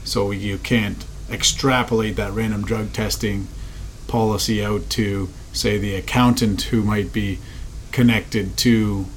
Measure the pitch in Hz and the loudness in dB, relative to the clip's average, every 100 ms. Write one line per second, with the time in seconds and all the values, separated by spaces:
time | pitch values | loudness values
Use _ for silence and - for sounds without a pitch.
0 | - 113 101 101 104 98 - 120 104 95 | -4 -2 0 -2 -4 -4 2 2 2 -4
1 | - - - 113 - - 139 127 117 113 | -10 -12 -10 -2 0 2 2 2 2 2
2 | 107 104 101 101 110 104 101 113 107 - | 0 -2 -4 -2 -2 -2 0 -2 -2 -2
3 | 107 - 110 101 98 - - - - - | -2 0 -2 -2 -4 -8 -12 -10 -12 -12
4 | - 120 110 104 - 107 104 104 - - | -4 2 2 2 0 0 2 -2 -2 0
5 | 107 98 92 - - - 110 104 101 98 | 0 0 -4 -6 -10 -2 0 0 0 -2
6 | - 127 123 120 113 95 - 117 104 107 | 0 4 4 6 2 0 0 2 2 0
7 | 95 - 101 95 - - - - - - | 0 -2 -2 -4 -8 -12 -12 -12 -6 4
8 | 120 110 - 113 95 - 123 113 107 101 | 6 6 0 -2 -2 0 4 4 4 0
9 | 92 | -4